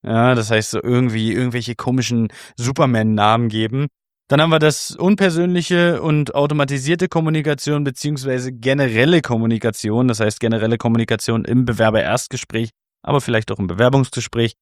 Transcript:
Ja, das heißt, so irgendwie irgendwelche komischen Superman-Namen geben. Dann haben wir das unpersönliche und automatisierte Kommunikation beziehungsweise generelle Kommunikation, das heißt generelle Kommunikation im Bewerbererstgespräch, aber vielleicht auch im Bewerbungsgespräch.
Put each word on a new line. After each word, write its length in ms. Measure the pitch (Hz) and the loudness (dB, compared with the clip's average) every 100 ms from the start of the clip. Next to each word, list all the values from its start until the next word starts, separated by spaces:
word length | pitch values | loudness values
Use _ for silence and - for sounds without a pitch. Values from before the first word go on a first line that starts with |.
Ja, 300 | 104 113 123 | -2 2 2
das 160 | 123 107 | 2 2
heißt, 200 | 110 107 | 0 0
so 120 | 110 | -4
irgendwie 500 | - 123 127 110 110 | 0 0 2 0 -2
irgendwelche 420 | 117 123 123 117 | -2 -2 -4 -8
komischen 540 | 113 - 127 120 120 110 - - - | -6 -2 -2 0 -2 -2 -6 -20 -6
Superman-Namen 920 | 120 143 139 113 110 107 104 117 117 | -4 0 2 2 2 2 4 2 0
geben. 400 | 110 110 131 143 _ _ _ _ | -2 -2 -2 -6 _ _ _ _
Dann 120 | 143 | 2
haben 100 | 165 | 4
wir 80 | 160 | 4
das 340 | 156 143 - | 2 0 -8
unpersönliche 1080 | - 185 208 196 165 180 180 - 175 175 156 | -2 0 2 2 2 0 0 0 2 2 0
und 320 | 160 151 143 | 0 0 0
automatisierte 760 | 143 143 151 139 139 135 170 185 | 0 0 0 -2 -2 -2 -2 0
Kommunikation 760 | 170 160 156 151 143 - 147 | 0 0 -2 -2 -4 -2 -2
beziehungsweise 680 | 143 127 147 147 131 127 127 | -2 -4 -6 -4 -4 -4 -4
generelle 680 | 123 117 143 131 110 139 170 | -4 0 2 2 4 4 4
Kommunikation, 840 | - 113 113 113 113 107 107 113 123 | 2 0 0 0 -2 -2 -2 0 0
das 120 | 110 | 2
heißt 200 | 107 - | -2 0
generelle 380 | 113 113 110 117 | -2 0 0 0
Kommunikation 680 | 120 113 117 110 - 113 | 2 0 0 -2 0 -2
im 200 | - 123 | 0 0
Bewerbererstgespräch, 1040 | 123 110 110 107 - 117 - 127 - 113 113 _ _ _ | 0 2 2 2 0 -2 -4 -12 -6 -6 -6 _ _ _
aber 180 | - 143 | -2 -2
vielleicht 300 | - 113 110 | 0 -2 -2
auch 60 | - | -6
im 80 | 95 | -4
Bewerbungsgespräch. 880 | 87 123 135 127 - - 117 117 - | 2 2 4 0 -4 -6 -2 -2 -2